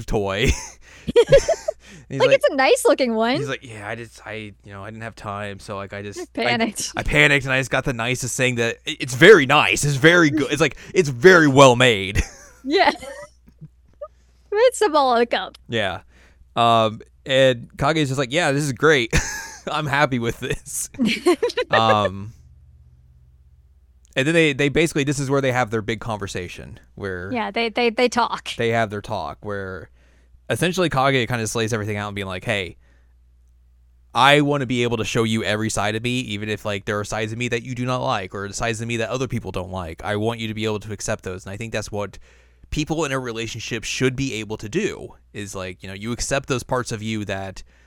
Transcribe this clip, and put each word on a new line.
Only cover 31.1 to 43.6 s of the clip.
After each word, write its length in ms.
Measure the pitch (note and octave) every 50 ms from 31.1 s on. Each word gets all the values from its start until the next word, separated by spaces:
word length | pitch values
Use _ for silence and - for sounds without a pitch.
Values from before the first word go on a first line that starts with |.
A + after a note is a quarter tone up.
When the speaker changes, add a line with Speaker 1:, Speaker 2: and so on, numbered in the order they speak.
| C3+ C3 A#2 G#2+
Speaker 1:
kinda 200 | B2 A#2 A2+ G#2
slays 260 | - A#2 A2+ A2 A#2
everything 240 | A2 G#2 G#2 G#2+ G#2
out 120 | G#2 G#2
and 60 | G2+
being 120 | G2+ G2 F#2+
like, 160 | F#2 F#2 -
"Hey, 320 | A#2+ A2 G2+ F#2+ D#2+ - - _ _ _ _ _ _ _ _ _ _ _ _ _ _ _ _ _ _ _ _ _ _ _ _ _ _ -
I 280 | A#2 B2 C#3 C#3+ D3
wanna 260 | D3 C#3+ C#3+ C#3+ C3+ A2+
be 160 | B2+ A#2+ A#2+
able 140 | A#2+ A#2 A2+
to 80 | A2
show 180 | - - B2+ A2+
you 200 | A2+ A2 A2 G#2
every 280 | F2+ G#2 G#2+ G#2+ A2+
side 240 | - A2 G2+ G#2+ G#2+
of 80 | A2+ A#2
me, 160 | B2 B2 B2+
even 280 | B2+ A#2+ G#2 G2+ G#2+ G#2+
if, 160 | G#2+ G2 -
like, 220 | G#2+ G2+ G2+ -
there 140 | - G#2+ G#2
are 40 | G#2
sides 260 | - - A2 A2+ A2
of 80 | A2+ A2+
me 80 | B2 A#2+
that 160 | A#2+ A#2+ A#2
you 100 | C3 B2+
do 120 | A#2 B2
not 180 | B2+ B2+ B2+ B2
like 320 | C3 B2+ G#2+ F#2+ F#2 -
or 160 | G2+ G2 G2+ F#2+
sides 280 | - B2 A#2 A#2 G#2+
of 60 | A2+ A2+
me 100 | A#2 A2+
that 120 | A2 G2+
other 180 | A#2 C3 C3+ B2
people 240 | - A2+ - F#2+
don't 200 | F#2 F#2+ F2+ F2+
like. 320 | F#2 F#2 F2+ D#2+ D#2+ - -
I 120 | F#2+ G#2+ G#2
want 220 | G#2 A2+ A#2 A2+
you 80 | A2+ A2
to 60 | A2
be 120 | G#2+ A2
able 140 | A2 G#2+ G#2
to 120 | G2 G#2+ G#2+
accept 300 | F#2+ - - A2 G2+ -
those." 200 | - F2+ F#2 -
And 80 | G2 G2
I 40 | F#2+
think 160 | A2+ A2+ A2
that's 180 | A2+ G#2 -
what 280 | - G2+ G#2 G2 - - - - _ _ _ _ _ _ _ -
people 360 | - D3 D3+ - D#3+ D3+ D#3
in 60 | C#3
a 80 | C3+ C3
relationship 640 | B2+ B2 A2+ A2+ A#2 A2 - A2+